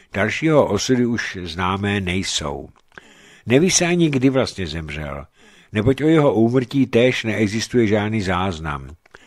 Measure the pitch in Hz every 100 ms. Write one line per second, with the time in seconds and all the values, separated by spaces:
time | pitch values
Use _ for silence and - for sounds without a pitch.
0 | _ 98 107 - 160 151 85 98 - 127
1 | 120 117 - 95 87 80 92 98 101 101
2 | 90 92 87 - 76 71 - _ _ -
3 | - _ - - - 127 180 - 175 175
4 | 165 139 135 131 113 - 87 80 78 73
5 | 73 69 71 _ - _ _ 107 107 131
6 | 151 160 143 104 113 131 120 139 127 117
7 | 127 123 113 101 110 110 - 123 110 107
8 | 107 110 92 90 95 80 78 71 67 76
9 | _ -